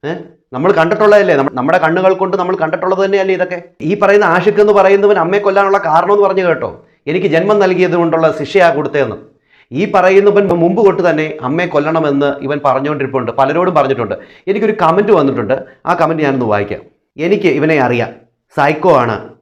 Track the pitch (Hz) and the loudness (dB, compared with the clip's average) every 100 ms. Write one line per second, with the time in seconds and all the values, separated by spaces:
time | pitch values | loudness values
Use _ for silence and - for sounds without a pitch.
0 | 147 165 - _ _ 127 175 180 160 202 | -8 -10 -14 _ _ -2 0 2 0 2
1 | 208 208 180 143 139 127 135 180 160 175 | 4 4 4 0 0 -2 0 0 0 0
2 | 190 190 190 185 180 185 160 - 185 190 | 0 0 -2 -2 -4 -2 -4 -2 -2 -2
3 | 196 196 190 185 180 175 175 _ 156 202 | 0 0 0 -2 -4 -6 -14 _ -4 0
4 | 202 208 190 175 190 208 208 202 190 196 | 2 4 4 2 2 2 4 4 4 4
5 | 202 196 165 202 202 196 196 208 220 156 | 2 2 0 0 0 0 2 0 2 0
6 | 190 208 196 190 180 143 117 - _ _ | 2 2 2 0 -2 -2 -6 -10 _ _
7 | - 175 185 160 196 214 185 180 180 170 | -6 -2 0 0 2 2 2 2 0 0
8 | 165 165 160 - 143 196 170 147 143 151 | 0 2 0 -2 -2 2 2 2 -4 -2
9 | 120 101 - _ _ _ _ 123 208 190 | -4 -6 -16 _ _ _ _ -6 0 2
10 | 185 190 202 202 196 175 170 190 202 180 | 4 4 4 2 0 0 0 2 2 2
11 | 170 156 156 - 127 156 175 151 151 135 | 0 0 -4 -8 -4 -4 -2 -2 0 -2
12 | 147 139 143 - 139 147 135 131 143 151 | 0 0 -2 -2 -6 -4 -2 -2 -4 -4
13 | 135 127 117 113 135 160 185 151 131 123 | -4 -4 -4 -2 0 0 0 0 0 -2
14 | 107 95 - - - 202 214 - 165 180 | -4 -8 -12 -14 -6 -2 -2 0 0 0
15 | 208 185 135 110 104 131 - _ - 170 | 2 2 2 -2 -4 -4 -6 _ -6 -2
16 | 160 160 143 135 113 104 101 90 - _ | -2 0 -2 -2 -2 -2 -2 -8 -14 _
17 | _ - 165 202 170 139 151 156 123 120 | _ -6 -2 0 0 0 0 0 0 0
18 | 113 - _ _ _ - 143 156 185 143 | -4 -10 _ _ _ -2 -2 0 2 2
19 | 117 101 - - | 2 -4 -10 -20